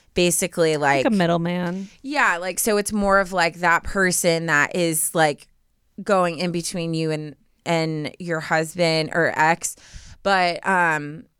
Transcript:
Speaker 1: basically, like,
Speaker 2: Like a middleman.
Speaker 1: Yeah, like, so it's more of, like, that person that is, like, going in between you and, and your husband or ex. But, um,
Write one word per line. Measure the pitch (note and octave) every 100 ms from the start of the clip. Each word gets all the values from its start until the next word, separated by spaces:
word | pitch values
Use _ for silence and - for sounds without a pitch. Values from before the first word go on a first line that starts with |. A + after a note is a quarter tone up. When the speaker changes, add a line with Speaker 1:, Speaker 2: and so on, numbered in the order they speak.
| _
Speaker 1:
basically, | - F3 E3+ F3+ - D#3+ D3+
like, | C#3+ C#3 C4
Speaker 2:
Like |
a | G#3
middleman. | E3+ E3+ E3+ F3 F3 F#3 G3 -
Speaker 1:
Yeah, | C4+ C#4+ A3+ F3
like, | F#3 F#3
so | - G#3
it's | G#3
more | G#3+ G3+ G3
of, | F3+
like, | F#3 E3+ E3
that | F3 F#3
person | - G3+ F#3 F3 F3 E3 E3
that | D3 C#3 F#3
is, | E3+ D#3+ -
like, | F3 D#3 C#3+ - _ _ _ _ -
going | G3 G3 F3 D#3
in | F3+
between | E3+ E3 F#3 E3
you | D#3+ D#3+
and, | D#3 D3+ C#3 _ _
and | - E3+ D#3+ D#3 D3+ -
your | F3 D#3+
husband | D#3 D#3+ D#3+ F3+ E3+ D#3+ D#3
or | - D#3
ex. | - D#3 E3+ - - - - - -
But, | G3 F#3+ F3 E3+ -
um, | F#3 E3+ D3+ D3 D#3 - _